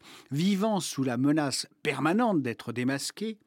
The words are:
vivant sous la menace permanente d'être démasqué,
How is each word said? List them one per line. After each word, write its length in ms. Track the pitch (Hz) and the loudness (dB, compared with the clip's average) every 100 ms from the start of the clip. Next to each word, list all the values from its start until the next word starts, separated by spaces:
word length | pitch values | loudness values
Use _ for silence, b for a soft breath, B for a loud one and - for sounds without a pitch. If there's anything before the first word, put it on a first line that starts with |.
| B B B | B B B
vivant 480 | 143 185 196 220 196 | 0 2 2 2 0
sous 240 | - - | -2 -2
la 140 | 131 120 | -2 2
menace 500 | 139 156 143 - - _ | 2 2 0 -2 -8 _
permanente 600 | 147 139 151 196 240 180 | -4 0 2 2 2 2
d'être 300 | 123 110 - | 0 -4 -6
démasqué, 680 | 113 123 135 - - 220 220 | -4 -2 -2 -4 -8 -8 -8